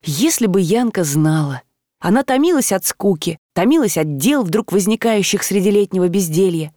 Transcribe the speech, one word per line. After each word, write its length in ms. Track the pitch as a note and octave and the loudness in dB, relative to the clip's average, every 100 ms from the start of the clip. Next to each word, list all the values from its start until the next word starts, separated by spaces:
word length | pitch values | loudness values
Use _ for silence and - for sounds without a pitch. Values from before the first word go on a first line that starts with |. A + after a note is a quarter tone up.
Если 420 | - C#3+ D4+ - A3 | -8 -2 -2 0 0
бы 160 | F#3 | 2
Янка 420 | E3+ A3 A#3+ F#3+ | 2 0 0 -2
знала. 600 | D#3 D3 D#3 D#3 C#3+ B2+ _ _ _ _ | -2 0 2 0 -2 -6 _ _ _ _
Она 240 | E3+ A3+ | 0 0
томилась 480 | C4+ C4 D#4+ D#4+ A#3 | 2 0 2 2 0
от 140 | F#3+ - | -2 -4
скуки, 540 | - G3+ E3 - D#3+ _ | -2 -2 0 -4 -8 _
томилась 440 | - G3+ D#4+ A3 - | -2 2 2 2 0
от 200 | D#3 C#3 | -2 0
дел, 260 | G3 D4 | 0 0
вдруг 280 | F#3+ D#3+ - | 0 -2 0
возникающих 720 | F#3+ F#3+ A3 A3+ G#3+ F#3+ G3 | -2 0 0 0 0 0 -2
среди 280 | - G3 F#3+ | -2 0 2
летнего 360 | G3+ G3 F#3+ F3+ | 2 0 0 0
безделья. 640 | F#3 F3 D#3 F#3+ E3 D3+ | 0 0 2 0 0 -6